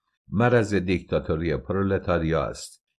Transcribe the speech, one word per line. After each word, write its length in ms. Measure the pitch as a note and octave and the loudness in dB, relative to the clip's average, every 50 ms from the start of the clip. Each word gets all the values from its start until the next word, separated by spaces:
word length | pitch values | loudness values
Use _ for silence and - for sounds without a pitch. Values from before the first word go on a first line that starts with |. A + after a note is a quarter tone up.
| _ _ _ _ _ - | _ _ _ _ _ -6
مرض 440 | - F#2+ A#2+ B2 A#2+ A#2+ G#2+ F#2+ G2+ | 0 2 2 4 4 4 4 2 2
دیکتاتوری 840 | F#2+ F2 F#2 F#2 E2+ - - F2+ D#2 D2 - E2+ D#2 E2 E2 D2 C2+ | 0 2 2 0 -2 0 -2 -2 -2 0 0 -2 -2 0 -2 -2 -2
پرولتاریا 880 | - - F#2 F#2+ G2 G2 G2 F2+ - - F2 E2+ D#2+ D#2+ D#2+ D#2 C2 | -4 -4 -2 -2 0 0 0 -2 0 0 0 0 0 0 0 0 0
است 400 | A1+ - - - - - - _ _ _ _ | -2 -6 -10 -14 -18 -18 -20 _ _ _ _